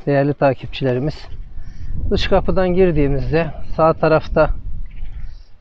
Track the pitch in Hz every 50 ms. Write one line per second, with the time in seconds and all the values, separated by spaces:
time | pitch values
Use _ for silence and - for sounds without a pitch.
0 | - 147 143 139 139 147 143 - 147 139 123 - - 113 - - 135 131 123 127
1 | 139 151 - - - - - - - - - - - - - - - - - -
2 | - - 202 180 - - 202 180 - - 170 190 185 180 175 185 190 180 156 151
3 | 143 139 143 135 127 120 143 165 170 147 - - - - - - 160 160 156 -
4 | 170 156 156 147 - - - - 151 - - - - - - - - - - -
5 | - - - - - - - - - - - -